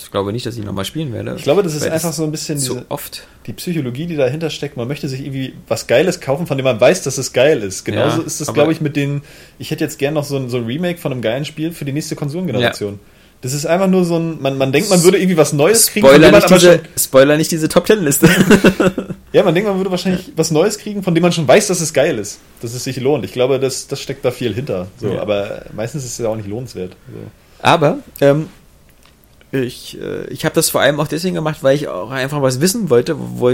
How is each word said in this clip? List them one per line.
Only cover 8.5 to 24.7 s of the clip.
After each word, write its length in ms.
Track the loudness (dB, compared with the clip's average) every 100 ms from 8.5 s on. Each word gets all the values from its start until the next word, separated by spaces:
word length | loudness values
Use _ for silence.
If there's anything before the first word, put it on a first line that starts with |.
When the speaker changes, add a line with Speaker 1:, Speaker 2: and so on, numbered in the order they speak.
| 0
Speaker 2:
glaub 60 | 2
ich, 80 | 0
mit 160 | -2 -2
den, 260 | -4 -4 -8 -18 -20 -16
ich 100 | -8
hätte 140 | -4
jetzt 160 | -6 -2
gern 140 | -2
noch 100 | -2
so 140 | -4 -4
ein, 100 | -4
so 60 | -4
ein 80 | -4
Remake 320 | -4 -4 -4
von 140 | -6
einem 100 | -4
geilen 220 | -4 -4
Spiel 260 | -6 -8 -8
für 140 | -8
die 80 | -6
nächste 240 | -6 -6 -6
Konsolengeneration. 800 | -6 -6 -4 -2 -2 -4 -8
Speaker 1:
Ja. 40 | -10 _ _ _ _
Speaker 2:
Das 100 | -8
ist 140 | -6 -2
einfach 200 | 0 2
nur 200 | 2 2
so 100 | 0
ein, 220 | -4 -4
man, 160 | -4 -2
man 160 | 0
denkt, 160 | 0 2
man 140 | 4
würde 140 | 4 4
irgendwie 180 | 4 4
was 160 | 2
Neues 360 | 4 4 4 2
kriegen, 180 | 4 8
Speaker 1:
Spoiler 80 |
Speaker 2:
von 80 | 10
dem 100 | 10
man 80 | 8
Speaker 1:
nicht 100 | 8
Speaker 2:
aber 80 | 8
Speaker 1:
diese, 140 | 8 6
Speaker 2:
schon 200 | 2 -6
Speaker 1:
Spoiler 380 | 2 6 6 4
nicht 140 | 0
diese 160 | -2 0
Top-Ten-Liste. 600 | 2 2 2 2 4 4
<laughs> 840 | 6 4 6 4 4 0 -2 -8 -12 -2
Speaker 2:
Ja, 100 | 2
man 80 | 4
denkt, 140 | 2 0
man 80 | -2
würde 140 | -2
wahrscheinlich 380 | -2 -2 -4 -4
Speaker 1:
Ja. 40 | -4
Speaker 2:
was 140 | 0
Neues 280 | 2 2 -2
kriegen, 240 | -8 -6
von 120 | -2
dem 60 | 2
man 120 | 2
schon 140 | 2 4
weiß, 200 | 4 4
dass 160 | -2
es 100 | -2
geil 260 | 0 0 0
ist. 220 | -6 -12 -20 -14
Dass 100 | -12
es 100 | -8
sich 140 | -8 -4
lohnt. 280 | -2 -2 -2
Ich 60 |
glaube, 280 | 0 0 2
das, 280 | -2 -4 -8
das 120 | -10
steckt 240 | -8 -6
da 60 | -4
viel 240 | -2 -4
hinter. 340 | -4 -4